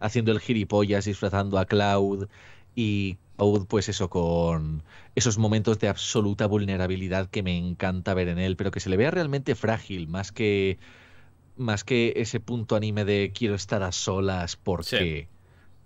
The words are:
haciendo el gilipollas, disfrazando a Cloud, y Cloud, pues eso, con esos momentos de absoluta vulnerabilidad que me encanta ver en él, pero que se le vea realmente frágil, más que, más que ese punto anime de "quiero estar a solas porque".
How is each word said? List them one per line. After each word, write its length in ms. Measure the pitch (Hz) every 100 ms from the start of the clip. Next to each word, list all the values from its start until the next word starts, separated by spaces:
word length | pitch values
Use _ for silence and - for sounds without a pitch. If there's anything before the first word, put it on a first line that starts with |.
haciendo 320 | 107 123 113
el 80 | 107
gilipollas, 640 | - 117 95 104 104 101
disfrazando 540 | 101 95 101 98 101 95
a 80 | 95
Cloud, 600 | 104 101 101 98 98 98 - - - -
y 420 | - 110 101 98 90 _ -
Cloud, 300 | 104 104 92
pues 220 | 110 95
eso, 200 | 95 92
con 720 | 92 85 85 85 82 78 78 - - -
esos 240 | - 123 107
momentos 400 | 110 110 110 107
de 100 | 104
absoluta 580 | 98 - 120 104 104 107
vulnerabilidad 840 | 104 101 95 92 95 92 92 95
que 120 | 107
me 140 | 92 87
encanta 580 | 90 85 95 92 90
ver 140 | 92 87
en 100 | 85
él, 180 | 92 90
pero 140 | 95
que 100 | 95
se 100 | 95
le 60 | 92
vea 140 | 139
realmente 440 | 175 151 139 139
frágil, 540 | 123 110 110 - 92 80
más 240 | 90 95
que, 460 | - 107 101 95 90 - - - - - - _ -
más 280 | 120 104
que 300 | - 123 117 -
ese 240 | 113 117
punto 360 | - 120 113 110
anime 280 | 107 104
de 280 | 101 104 98
"quiero 200 | 98 113 101
estar 260 | - 110
a 80 | 92
solas 640 | - - 95 98 92 87 -
porque". 720 | - 87 82 117 87 73 76 - - - - -